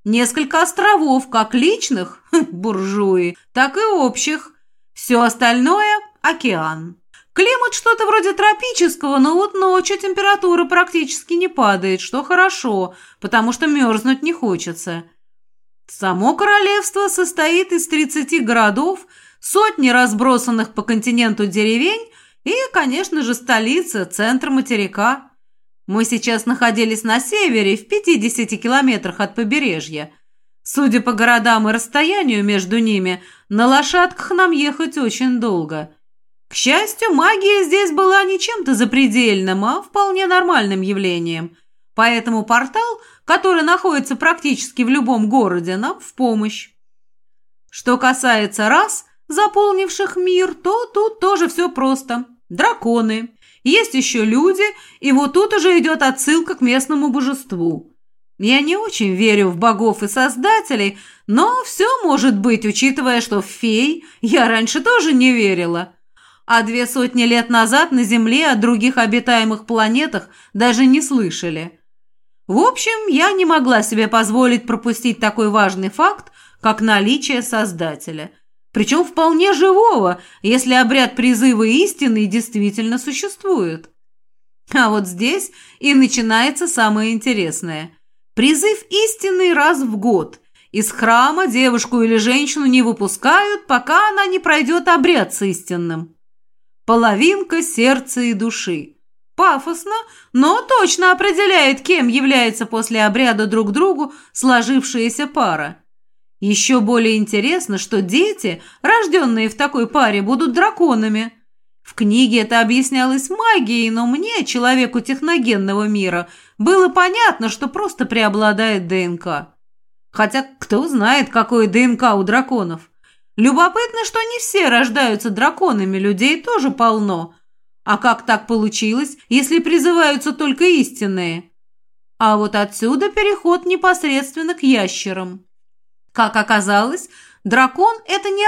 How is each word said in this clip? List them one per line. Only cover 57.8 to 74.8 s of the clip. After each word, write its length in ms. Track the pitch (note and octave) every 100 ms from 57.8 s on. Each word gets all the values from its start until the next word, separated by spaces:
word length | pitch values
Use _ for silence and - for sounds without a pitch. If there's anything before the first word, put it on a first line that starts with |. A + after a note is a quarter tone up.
| - _ _ _ _ -
Я 220 | G#3 C4+
не 160 | D4 F#4+
очень 380 | A4 - G3+
верю 340 | F#3 A3 G#3 G3
в 100 | E3+
богов 440 | A3+ G3+ A3 G#3
и 60 | G3+
создателей, 920 | C4 C4 A#3+ E4+ A4 A4 A#3+ G3 G3 - _ -
но 360 | A3 G#4 B4+
всё 220 | - - G#4+ C5
может 360 | F#4+ C4+ B3+ G#3
быть, 260 | A3 A3+
учитывая, 560 | G#3+ G3+ C4+ C#4 B3+ A#3+
что 220 | A#3 G3+
в 40 | G3
фей 580 | - A#3 A3 C#4 E4 - -
я 260 | A#3 C4 A3+
раньше 320 | A3+ A3+ -
тоже 320 | A4 A#4+ D#4+
не 200 | B3+ B3+
верила. 600 | B3 G3+ F3+ E3+ E3+ F3+ _ _ _ _ _ -
А 160 | A#3
две 240 | A3 A#3 A#3
сотни 380 | B3+ B3 B3
лет 260 | A#3 A#3 A#3+
назад 420 | A#3+ A3+ C4+ E4
на 100 | B3+
Земле 460 | A3+ A#3 A3+ B3+ D#4
о 80 | A#3+
других 400 | A#3 A#3 A#3+ C4
обитаемых 680 | A3 A#3 A#3+ A#3 A3 G#3+ -
планетах 640 | A#3 G#3+ A#3+ D4+ G3 - _ _
даже 320 | G3+ A#3+ A3+ C4
не 160 | C#4
слышали. 760 | C#4+ C4+ F#3 - F3 D#3 E3+ - _ _ _ _ _ _ -
В 100 | G3+
общем, 500 | A4 - A4 A4+ G#4+
я 220 | C#4+ F4+
не 120 | G4
могла 380 | E4+ D#4+ B3+ A#3
себе 260 | G#3+ A3 G#3+
позволить 580 | A3+ G#3+ A#3 B3+ A#3+ A#3+
пропустить 540 | A#3